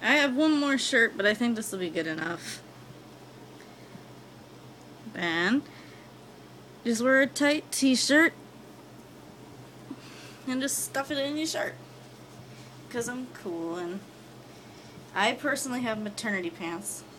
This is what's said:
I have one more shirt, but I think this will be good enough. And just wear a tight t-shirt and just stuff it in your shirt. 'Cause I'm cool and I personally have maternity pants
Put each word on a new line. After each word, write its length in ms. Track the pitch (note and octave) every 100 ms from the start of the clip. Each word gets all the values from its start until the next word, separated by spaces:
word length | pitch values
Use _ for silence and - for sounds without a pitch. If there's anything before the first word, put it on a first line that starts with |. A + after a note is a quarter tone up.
I 120 | A3
have 200 | D4 C#4
one 240 | B3+ D#4 D4
more 200 | C#4+ C4+
shirt, 380 | - A#3 A#3 -
but 100 | G#3
I 80 |
think 220 | G#3+ A#3+ A3
this 140 | G#3
will 60 | F#3+
be 120 | F3
good 160 | E3 D#3+
enough. 560 | D#3 D#3+ E3+ - - - - - - - - - - - - - - - - - - - - - - - - - - -
And 480 | - E3+ E3 F3+ C#4 - - - - - - - - - - - -
just 180 | A#3+ A3+
wear 180 | B3+ C4+
a 40 | C#4
tight 440 | - C#4+ D4+ -
t-shirt 640 | - C4+ B3 - D4 E4 - - - - - - - - - - - - - - - - - - - - - C4
and 120 | B3+
just 180 | C4+ -
stuff 320 | - C4+ C4+
it 80 | C#4
in 180 | C#4 D4+
your 100 | D#4+
shirt. 280 | - - - - - - - - - - - - - -
'Cause 180 | A#3+ A#3
I'm 200 | B3+ B3
cool 480 | - F#3+ E3 E3 F3
and 240 | F3 G3+ - - - - - - - - - - -
I 180 | F3+ A3
personally 500 | B3+ D4 C4+ C4 B3
have 180 | A#3+ G#3+
maternity 500 | G#3 - A3+ F#3+ E3+
pants 540 | E3+ E3+ E3+ G#3 - -